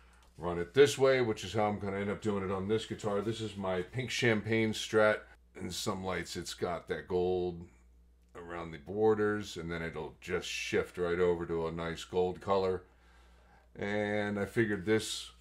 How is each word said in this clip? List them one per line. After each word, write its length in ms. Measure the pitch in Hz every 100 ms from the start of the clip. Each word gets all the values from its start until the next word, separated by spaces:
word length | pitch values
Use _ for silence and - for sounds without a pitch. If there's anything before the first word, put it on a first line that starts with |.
| - - - -
run 200 | 85 87
it 160 | 85
this 240 | 135 143 -
way, 220 | 135 131
which 240 | 113 107
is 80 | 95
how 140 | 113 104
I'm 120 | 101
gonna 200 | 98 98
end 120 | 101
up 120 | 92
doing 200 | 107 101
it 80 | 95
on 160 | 98 98
this 200 | 110 -
guitar. 340 | 104 107 101
This 200 | 101 110
is 160 | 107 98
my 260 | 95 92
pink 280 | 90 123 120
champagne 600 | - 120 107 107 113 110
Strat. 460 | 104 - 107 107 104 - - _ -
In 100 | 95
some 320 | 87 110 95
lights, 340 | 95 87 85 92
it's 180 | 85
got 340 | - 98 82 -
that 180 | 82 73
gold 600 | 90 90 92 90 85 90 - - - - _ _
around 380 | 92 87 87 82
the 60 | 80
borders, 800 | 71 104 110 107 104 104 101 87
and 120 | 82
then 120 | 85
it'll 320 | 82 76 73 -
just 280 | - 87 -
shift 500 | - - 101 - -
right 220 | 87 87
over 260 | 90 85 82
to 220 | 82 82
a 20 |
nice 320 | 82 82 82
gold 380 | - 92 90 85
color. 420 | 101 98 95 90 - _ - - - - - - _ -
And 640 | 101 104 104 104 104 101
I 60 | 98
figured 380 | 120 110 101
this 460 | 90 110 - - - -